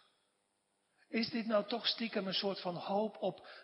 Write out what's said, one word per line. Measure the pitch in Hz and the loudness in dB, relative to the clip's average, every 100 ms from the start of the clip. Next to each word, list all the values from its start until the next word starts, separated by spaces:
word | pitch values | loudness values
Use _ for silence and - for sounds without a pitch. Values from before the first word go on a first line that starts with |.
| _ _ _ _ _ _ _ _ _ _ _ | _ _ _ _ _ _ _ _ _ _ _
Is | 226 233 | 0 0
dit | 233 214 | 0 2
nou | 214 202 | 2 2
toch | 233 - | 0 0
stiekem | - 226 226 190 | 0 0 0 0
een | |
soort | 170 196 185 | 0 0 0
van | 185 170 | -2 -4
hoop | - 196 214 - | 0 2 2 0
op | 196 - - - | -2 -2 -8 -18